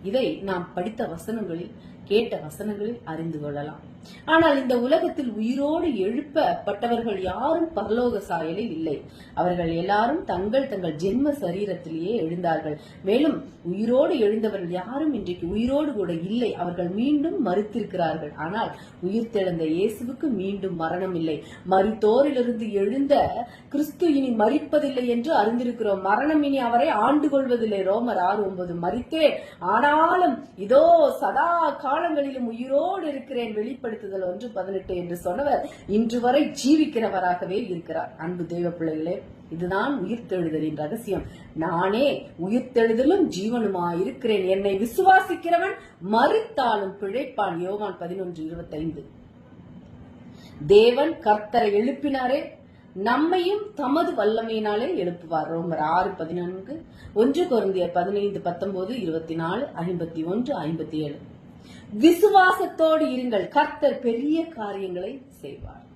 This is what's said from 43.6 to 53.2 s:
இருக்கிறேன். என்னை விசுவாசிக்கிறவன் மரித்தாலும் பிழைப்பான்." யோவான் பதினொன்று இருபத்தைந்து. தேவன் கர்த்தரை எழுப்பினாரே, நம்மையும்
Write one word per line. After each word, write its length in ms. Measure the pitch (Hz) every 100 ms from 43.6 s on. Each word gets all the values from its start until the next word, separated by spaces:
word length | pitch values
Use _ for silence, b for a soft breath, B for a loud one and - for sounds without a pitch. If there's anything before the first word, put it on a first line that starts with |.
| 214 185 175 170
இருக்கிறேன். 460 | 208 254 226 202 185
என்னை 320 | 190 202 196
விசுவாசிக்கிறவன் 920 | 233 - 370 381 381 339 339 339 381 466 B B 175
மரித்தாலும் 840 | 220 285 440 - - 254 208 190 -
பிழைப்பான்." 580 | 196 226 277 - 196 170
யோவான் 400 | 180 208 208 180
பதினொன்று 460 | 170 190 180 160 156
இருபத்தைந்து. 580 | 170 165 156 160 143 - - - - - - - - - - - - - B B - 147
தேவன் 440 | 202 233 247 311
கர்த்தரை 600 | 311 220 214 - 240 214
எழுப்பினாரே, 840 | 202 240 277 285 269 254 285 330 - - B B
நம்மையும் 680 | 185 208 262